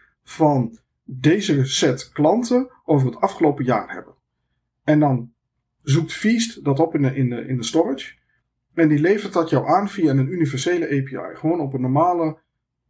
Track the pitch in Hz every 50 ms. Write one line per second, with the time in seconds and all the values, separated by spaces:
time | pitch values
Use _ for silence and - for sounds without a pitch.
0 | _ _ _ _ _ - - - 160 147 143 131 117 - - - _ _ _ _
1 | _ - 139 127 - 147 175 208 196 - 151 139 127 135 - - - 143 127 -
2 | - - - - 147 156 190 233 247 - 247 247 262 - _ _ _ - 160 143
3 | 135 123 - - - 196 - - 170 151 139 - 131 123 120 104 - - - 87
4 | - - - _ _ _ _ _ _ _ _ _ _ _ _ _ - - 156 151
5 | 151 143 131 113 117 - _ _ _ _ _ _ _ _ _ _ _ - 135 165
6 | 160 160 - - - 214 233 226 226 - - - - 143 135 139 165 165 - 151
7 | 143 127 135 139 131 120 120 117 - 131 131 120 113 - - 160 175 208 196 -
8 | - - - _ _ _ _ _ _ _ _ _ _ _ - 165 165 151 151 143
9 | 151 175 208 208 - 196 - 175 160 160 160 127 - 131 160 190 208 196 - -
10 | 165 147 131 135 131 139 185 175 160 135 131 127 - 175 180 175 - - 143 139
11 | 135 135 131 98 85 - - - - 156 170 170 147 135 135 127 127 127 131 147
12 | 165 180 180 170 165 156 151 - _ _ _ _ _ _ _ _ _ _